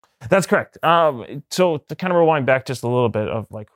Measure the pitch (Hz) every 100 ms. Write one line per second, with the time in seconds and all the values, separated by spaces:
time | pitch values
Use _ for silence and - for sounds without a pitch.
0 | _ _ 113 196 - 202 - - 156 170
1 | 160 127 104 135 - - 185 156 - 156
2 | 185 175 160 156 127 131 - 127 120 123
3 | 120 107 107 110 104 110 107